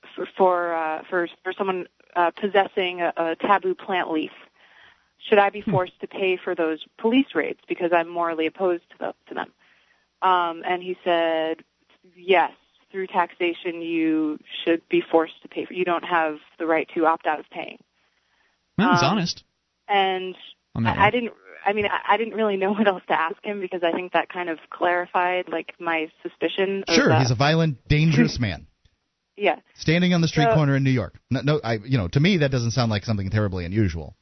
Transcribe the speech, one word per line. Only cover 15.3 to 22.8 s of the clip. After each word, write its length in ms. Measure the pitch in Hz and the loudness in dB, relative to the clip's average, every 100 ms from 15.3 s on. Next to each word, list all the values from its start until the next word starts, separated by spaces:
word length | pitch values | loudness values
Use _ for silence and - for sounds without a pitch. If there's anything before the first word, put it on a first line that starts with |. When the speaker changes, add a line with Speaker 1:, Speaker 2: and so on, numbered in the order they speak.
| - | -6
Speaker 1:
to 60 | - | -12
pay 160 | 170 | -10
for, 80 | - | -8
you 120 | 180 180 | -4 -2
don't 180 | 170 | -2
have 320 | - 175 160 151 _ _ | 0 0 0 -4 _ _
the 80 | 165 | -2
right 220 | 160 - | 0 -2
to 120 | - 156 | 0 2
opt 200 | 165 - | 2 -2
out 140 | 151 | -6
of 60 | 151 | -8
paying." 280 | - - - _ _ _ _ _ _ _ _ _ - | -14 -14 -14 _ _ _ _ _ _ _ _ _ -2
Speaker 2:
Well, 120 | 185 | 2
he's 100 | 175 | 4
Speaker 1:
Um, 100 | 151 | 2
Speaker 2:
honest 320 | 208 175 - _ _ _ _ - | 0 -2 -6 _ _ _ _ -2
Speaker 1:
and 460 | 202 190 185 185 180 - - _ | 0 0 -2 -6 -12 -18 -20 _
Speaker 2:
on 80 | - | -4
that 120 | 117 123 | -2 2
Speaker 1:
I, 20 | |
I 40 | |
Speaker 2:
one. 80 | 202 | 2
Speaker 1:
didn't, 200 | 233 233 - 95 78 | 2 -6 -12 -20 -8
I 80 | - | -4
mean, 140 | 208 202 | -2 -2
I, 280 | 175 - | -4 0
I 20 | 208 | 0
didn't 180 | 226 | 0
really 220 | 196 220 196 | -2 -2 0
know 160 | 190 | 0
<laughs> 20 | |
what 120 | 208 | 2